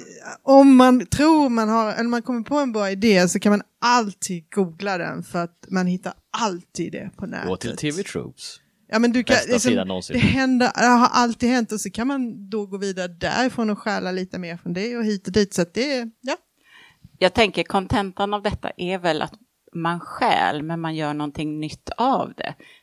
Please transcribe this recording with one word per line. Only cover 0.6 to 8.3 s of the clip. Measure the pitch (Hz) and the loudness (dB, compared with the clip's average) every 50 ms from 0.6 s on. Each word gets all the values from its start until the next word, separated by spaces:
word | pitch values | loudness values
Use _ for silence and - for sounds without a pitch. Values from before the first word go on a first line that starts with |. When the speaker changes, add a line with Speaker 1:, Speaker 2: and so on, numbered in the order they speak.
| 277 277 269 | 10 12 10
Speaker 1:
man | 254 254 254 254 254 202 | 10 10 8 6 4 2
tror | - - - 285 311 320 311 294 269 | 0 0 4 6 6 6 6 4 4
man | 240 226 220 214 | 2 2 2 2
har, | 220 226 226 214 190 | 2 2 2 0 -2
eller | 190 233 233 | -2 -2 -2
man | 240 240 226 | -2 -4 -4
kommer | - 254 240 220 | -4 -6 -6 -4
på | - 285 | -2 -2
en | 294 285 262 220 | 0 0 0 -2
bra | 214 202 196 | -2 -2 -2
idé, | 196 196 196 240 202 180 180 175 | -2 0 2 4 4 6 4 4
så | - 196 | 2 2
kan | - 208 | 2 2
man | 208 202 - _ _ - | 2 2 0 _ _ -2
alltid | - 240 240 247 226 196 180 - - - 190 170 160 _ | 0 2 4 4 2 0 -6 -10 -10 -8 -8 -10 -10 _
googla | - 208 196 175 160 165 202 202 190 180 | -2 -2 -2 -2 -4 -8 -6 -4 -4 -4
den, | 165 160 156 160 175 | -4 -6 -8 -10 -10
för | - - 175 170 | -8 -6 -6 -6
att | 170 _ _ _ - | -6 _ _ _ -6
man | 190 190 185 | -4 -2 -2
hittar | 180 180 185 - 185 - _ _ _ | 0 -2 -4 -6 -10 -12 _ _ _
alltid | - 208 233 214 185 175 175 _ - - 165 165 160 | -6 -4 -2 -2 -4 -4 -12 _ -10 -8 -8 -8 -8
det | - - 196 - | -10 -12 -12 -12
på | - 202 | -12 -12
nätet. | 175 - - - 87 | -10 -10 -8 -6 -6
Speaker 2:
Gå | 95 | -6
till | 90 - - - | -6 -6 -8 -8
T | - - 151 | -6 -6 -6
V | 147 175 196 | -6 -6 -8
Troops. | - - - - 123 | -8 -8 -10 -10 -10